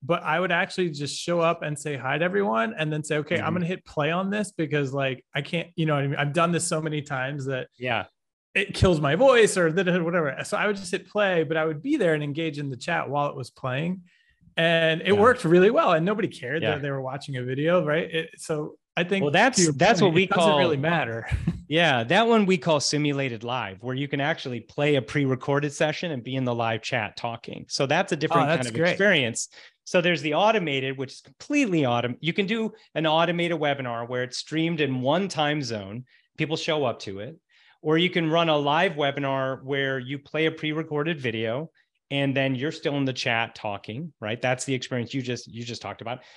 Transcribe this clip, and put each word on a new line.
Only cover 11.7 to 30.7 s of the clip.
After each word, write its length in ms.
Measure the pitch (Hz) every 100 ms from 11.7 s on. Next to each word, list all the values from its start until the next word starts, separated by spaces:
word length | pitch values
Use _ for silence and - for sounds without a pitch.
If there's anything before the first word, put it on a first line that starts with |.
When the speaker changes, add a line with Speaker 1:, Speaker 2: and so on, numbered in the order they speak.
| 151
Speaker 1:
be 140 | 208 302
there 180 | 175
and 80 | 151
engage 340 | 147 143 165 147
in 120 | 139
the 60 | 120
chat 320 | - 165 123
while 200 | 143 143
it 80 | 139
was 140 | 123
playing. 520 | - 127 131 170 185 - _ _ _ _ -
And 440 | 165 165 160 160
it 120 | 185
Speaker 2:
Yeah. 60 | 202
Speaker 1:
worked 240 | 226 247
really 260 | 160 175 196
well, 220 | 285 302
and 120 | 165
nobody 220 | 175 214 165
cared 360 | - 123 156
Speaker 2:
Yeah. 80 | 110
Speaker 1:
that 100 | 101
they 80 | 143
were 100 | 135
watching 360 | 131 135 - 131
a 80 |
video, 400 | 123 131 156 180
right? 280 | 151 156 -
It, 180 | 165 160 -
so 360 | - 151 156 - _ -
I 80 |
think 180 | 180 196
Speaker 2:
Well, 80 | 143
Speaker 1:
to 80 | 165
Speaker 2:
that's, 200 | 254 254
Speaker 1:
your 100 | 170
Speaker 2:
that's 280 | 139 185 185
Speaker 1:
point, 100 | 196
Speaker 2:
what 40 | 160
we 80 |
Speaker 1:
it 60 | 190
doesn't 120 | - 160
Speaker 2:
call 80 | 151
Speaker 1:
really 180 | 135 139
matter. 520 | 156 170 120 113 -
<laughs> 80 | - - - -
Speaker 2:
Yeah, 320 | 156 165 123
that 240 | 117 185 233
one 200 | 226 190
we 120 | 185
call 220 | 170 151
simulated 640 | - 147 147 139 135 113
live, 360 | 117 127 104 95
where 100 | 120
you 140 | 131 143
can 120 | 139
actually 380 | 143 165 131 120
play 380 | - - 147 143
a 60 |
pre-recorded 720 | 117 151 135 131 - 143 147
session 380 | - 156 151 175
and 100 | 131
be 100 | 123
in 100 | 131
the 80 | 127
live 300 | 117 113 113
chat 340 | - 127 101 -
talking. 480 | 120 113 - - -
So 180 | - 139
that's 240 | 160 190
a 60 | 160
different 260 | 156 165
Speaker 1:
Oh, 40 | 147
Speaker 2:
kind 100 | 160
Speaker 1:
that's 120 | 123
Speaker 2:
of 40 |
Speaker 1:
great. 140 | 113 175
Speaker 2:
experience. 580 | - 202 170 117 110 - - - _
So 160 | - 185
there's 200 | 175 165
the 140 | 151
automated, 640 | 151 208 226 165